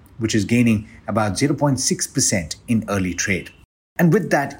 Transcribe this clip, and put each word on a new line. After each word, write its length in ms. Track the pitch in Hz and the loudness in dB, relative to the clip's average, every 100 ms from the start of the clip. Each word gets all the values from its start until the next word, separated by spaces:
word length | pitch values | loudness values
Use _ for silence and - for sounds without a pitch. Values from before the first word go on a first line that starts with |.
| - - | -20 -6
which 160 | 113 110 | -2 0
is 100 | 92 | 2
gaining 420 | 120 117 107 - - - | 2 4 2 -2 -14 -6
about 300 | 104 104 92 | -2 -2 0
zero 160 | 143 | -2
point 280 | 135 143 127 | 0 0 0
six 260 | - 180 - | -2 -2 -4
percent 480 | 135 123 101 78 - - | -2 0 -2 -4 -8 -2
in 160 | 110 - | -2 0
early 260 | 101 92 | -2 -4
trade. 360 | 87 - 90 - - _ _ _ - | -4 -4 -4 -6 -20 _ _ _ 2
And 140 | 170 | 4
with 160 | 196 156 | 4 2
that, 260 | 160 139 - | -2 -2 -2